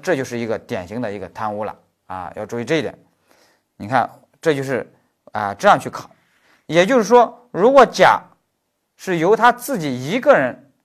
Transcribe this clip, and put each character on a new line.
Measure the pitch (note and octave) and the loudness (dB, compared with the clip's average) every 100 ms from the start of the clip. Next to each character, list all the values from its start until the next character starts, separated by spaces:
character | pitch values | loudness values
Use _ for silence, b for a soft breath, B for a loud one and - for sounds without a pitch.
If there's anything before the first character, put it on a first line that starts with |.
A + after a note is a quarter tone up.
这 | E3 D3+ | -4 -4
就 | |
是 | B2 A#2+ | -4 -8
一 | A#2 | -6
个 | G#2+ | -8
典 | - A2+ F2 | -6 -10 -8
型 | A2 | -10
的 | A#2 | -10
一 | G2+ | -10
个 | F2+ | -14
贪 | - A2 | -10 -8
污 | G#2 G#2+ | -8 -10
了 | - _ _ _ | -12 _ _ _
啊， | F#2 F2 - | -14 -12 -14
要 | F2+ | -10
注 | - | -10
意 | |
这 | A#2 D#3+ | -4 -4
一 | |
点。 | G#2 - _ _ _ _ _ _ _ _ | -4 -12 _ _ _ _ _ _ _ _
你 | G2+ | -4
看， | B2+ - - _ _ | -2 -2 -8 _ _
这 | E3 C#3 | -4 -2
就 | |
是， | C3+ B2 - _ _ _ _ | -4 -6 -8 _ _ _ _
啊， | G#2+ G2+ | -8 -6
这 | G2+ G3 | 0 2
样 | F#3 | 2
去 | B2 | 0
考。 | - - _ _ _ _ _ _ | -14 -18 _ _ _ _ _ _
也 | D#3 F#3+ | 0 2
就 | C4 | 2
是 | |
说， | G3 A#3+ A#3 - _ | 4 4 4 -2 _
如 | D#3 G#3+ | 0 4
果 | C#4 A#3+ | 6 4
甲 | - D#3+ G#2+ - _ _ _ _ _ _ _ | 6 4 4 -2 _ _ _ _ _ _ _
是 | - E3+ | -6 -2
由 | E3 G#3+ | 2 4
他 | A#3 | 4
自 | A#3 - B3 | 2 -6 -6
己 | D3+ B2 C3 | -4 -6 -4
一 | A#3 | -2
个 | C4+ | 2
人 | G#3+ B2+ - _ _ | 2 2 -6 _ _